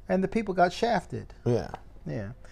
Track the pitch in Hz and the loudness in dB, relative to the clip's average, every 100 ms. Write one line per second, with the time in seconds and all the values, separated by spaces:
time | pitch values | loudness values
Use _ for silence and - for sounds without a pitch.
0 | - 190 190 220 208 185 180 - 226 208 | 0 2 2 0 0 4 4 4 2 2
1 | - - - - 120 117 - - - - | 0 -8 -10 -4 2 2 0 -8 -14 -12
2 | - 139 98 - - | -8 -6 -6 -10 -14